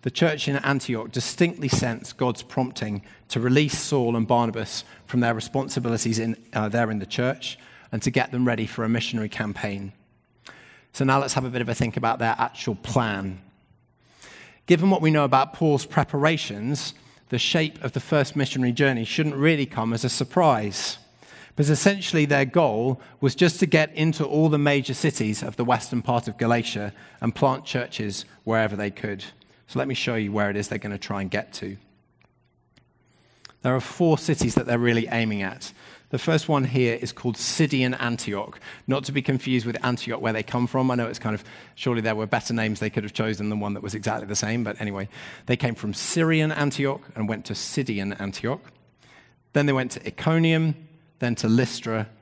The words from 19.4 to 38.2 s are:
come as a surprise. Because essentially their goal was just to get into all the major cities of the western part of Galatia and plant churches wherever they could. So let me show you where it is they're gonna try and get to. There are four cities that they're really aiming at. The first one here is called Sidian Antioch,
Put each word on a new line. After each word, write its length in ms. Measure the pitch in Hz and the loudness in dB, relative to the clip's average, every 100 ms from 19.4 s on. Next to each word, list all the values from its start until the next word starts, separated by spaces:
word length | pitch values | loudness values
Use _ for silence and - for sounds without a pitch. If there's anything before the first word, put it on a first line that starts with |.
| 151 156 | 2 2
come 280 | 131 - 113 | 0 -2 -2
as 100 | 117 | 0
a 60 | 127 | 0
surprise. 880 | - 127 - 160 120 104 95 - - _ _ - - - | 0 2 4 6 4 0 -4 -6 -8 _ _ -20 -20 -8
Because 220 | - 147 | 0 2
essentially 520 | 151 196 196 180 165 | 6 4 2 0 2
their 220 | 147 143 | 4 4
goal 560 | 135 175 147 107 123 127 - - | 4 4 4 2 0 -2 -6 0
was 160 | 135 | 0
just 240 | - 175 - | 4 4 4
to 60 | |
get 280 | 156 156 151 | 4 4 2
into 300 | - 160 156 | 2 0 2
all 240 | 147 151 160 | 0 4 4
the 100 | 151 | 4
major 360 | 143 143 131 | 4 2 0
cities 500 | 123 151 - 107 104 | 0 0 0 -2 -2
of 140 | - 104 | -6 -4
the 80 | |
western 360 | 120 120 - 123 | 0 0 0 -2
part 280 | 123 123 113 | 0 0 -2
of 80 | - | -2
Galatia 560 | 117 117 110 104 104 - - - | 0 2 0 -6 -8 -10 -20 -6
and 160 | 113 | -6
plant 300 | - 139 135 | 0 0 0
churches 580 | - 127 120 - 104 98 - - | -4 -6 -6 -6 -6 -6 -10 -12
wherever 320 | - 113 107 101 | -2 0 0 -2
they 120 | 101 | -6
could. 360 | 95 107 98 - - _ _ _ | -6 -8 -8 -12 -20 _ _ _
So 100 | 127 | -6
let 120 | 139 | -4
me 40 | |
show 220 | 127 - | -4 -2
you 160 | 113 104 | -2 -2
where 180 | 104 101 | 0 0
it 60 | |
is 140 | 101 101 | -2 -4
they're 100 | 107 | -6
gonna 180 | 104 101 | -6 -10
try 220 | - 101 | -6 -6
and 100 | 95 | -2
get 220 | 101 - | -4 -4
to. 200 | - 98 98 _ _ _ _ _ _ _ _ _ _ _ _ _ _ _ _ - _ | -10 -10 -12 _ _ _ _ _ _ _ _ _ _ _ _ _ _ _ _ -20 _
There 140 | 127 | 0
are 60 | 131 | 0
four 360 | - - 170 156 | -2 0 4 4
cities 380 | - 151 117 | 2 0 2
that 120 | - 120 | 2 2
they're 120 | 120 | 2
really 280 | 120 117 113 | 4 2 0
aiming 340 | 117 110 104 | -2 0 -2
at. 320 | 95 - - - - - _ | -4 -8 -14 -16 -20 -20 _
The 60 | 131 | -4
first 300 | - 160 - | 2 0 2
one 160 | 143 | 0
here 340 | 127 131 123 117 | 2 2 0 0
is 100 | 123 | -6
called 240 | - 127 | -6 -6
Sidian 580 | 107 - - 156 135 127 131 | -2 -2 2 2 4 0 0
Antioch, 580 | 120 120 | -4 -4